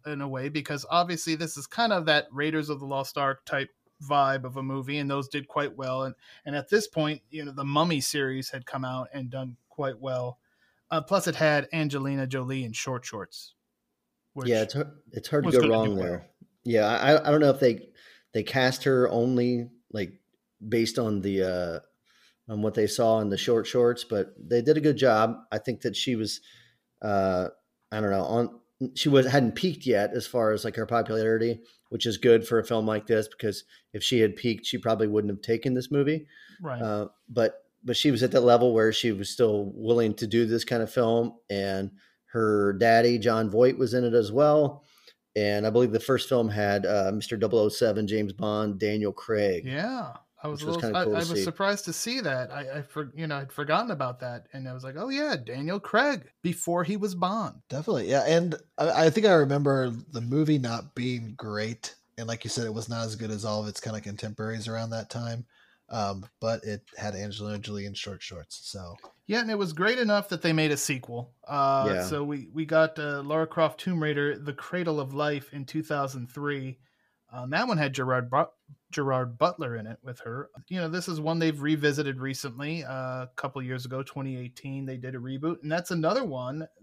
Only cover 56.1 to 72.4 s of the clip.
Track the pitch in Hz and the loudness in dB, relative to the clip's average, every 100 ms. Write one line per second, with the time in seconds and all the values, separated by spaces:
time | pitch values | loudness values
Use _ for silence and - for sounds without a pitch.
56.1 | 254 - _ 175 175 - 170 170 208 202 | 0 -6 _ -4 -4 -2 -2 0 -2 -4
57.1 | 180 180 220 185 - - 131 156 147 92 | -2 -4 -2 -6 -10 -10 -8 -2 -2 2
58.1 | 135 139 165 175 156 - - 156 - 160 | 2 4 2 2 -4 -8 -2 0 4 4
59.1 | 151 214 175 139 143 143 135 127 117 - | 6 6 6 6 2 2 2 0 -4 -10
60.1 | 117 117 139 156 151 123 113 139 - 123 | -8 -2 2 4 2 0 -4 -8 -6 -4
61.1 | 123 113 107 107 104 110 120 - - _ | -4 -8 -10 -8 -4 -4 -6 -12 -16 _
62.1 | - 113 113 117 - 117 110 107 117 113 | -12 -8 -6 -6 -6 -4 -6 -6 -6 -6
63.1 | 107 110 107 107 107 104 101 - 110 104 | -6 -6 -6 -4 -4 -4 -8 -8 -8 -8
64.1 | 104 113 107 110 113 107 113 113 113 107 | -10 -10 -8 -8 -6 -6 -6 -6 -8 -8
65.1 | 120 117 117 120 _ _ _ - 117 101 | -8 -8 -8 -12 _ _ _ -12 -6 -4
66.1 | 98 98 - 113 113 107 104 - - 107 | -6 -10 -6 -4 -4 -4 -10 -10 -10 -8
67.1 | 98 104 104 104 104 101 104 101 98 - | -8 -8 -8 -8 -8 -8 -10 -10 -10 -12
68.1 | 95 - 90 76 - - 98 90 85 - | -12 -14 -16 -16 -16 -14 -14 -14 -16 -20
69.1 | _ - 220 226 214 190 156 196 254 233 | _ -4 -2 -2 -2 -4 0 0 2 2
70.1 | 208 196 170 170 160 156 143 - 135 123 | 2 0 -2 2 2 2 0 -2 -4 -6
71.1 | 117 123 _ - 143 139 135 135 95 90 | -10 -12 _ -8 0 2 4 2 0 -2
72.1 | 147 147 147 | -2 -4 -6